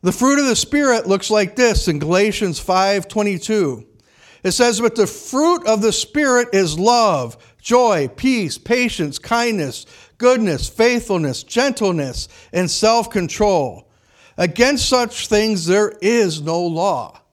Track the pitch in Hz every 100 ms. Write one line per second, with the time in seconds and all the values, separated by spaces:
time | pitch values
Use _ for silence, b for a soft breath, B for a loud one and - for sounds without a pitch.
0 | 180 175 254 285 277 220 - 285 285 233
1 | 180 196 - 214 196 - 247 196 - 151
2 | 151 180 208 - 196 160 - 185 196 202
3 | 180 214 208 185 - 220 165 117 113 _
4 | b b b b 190 - 240 208 226 226
5 | 202 - - 262 320 349 349 220 214 202
6 | - 294 294 247 240 202 180 151 202 240
7 | 220 156 120 - b b - 247 240 180
8 | 135 - 262 247 180 - - 247 247 -
9 | 151 139 - 233 233 214 143 - - B
10 | B _ 247 254 214 143 - - 226 240
11 | 233 185 151 127 - 233 269 262 202 170
12 | 135 117 - B B 170 180 - 214 233
13 | 226 208 165 - 208 180 131 85 _ b
14 | b b b b 175 - 247 285 - 254
15 | 233 - - 208 220 202 165 196 214 -
16 | 190 233 196 156 151 170 175 165 190 147
17 | 110 - _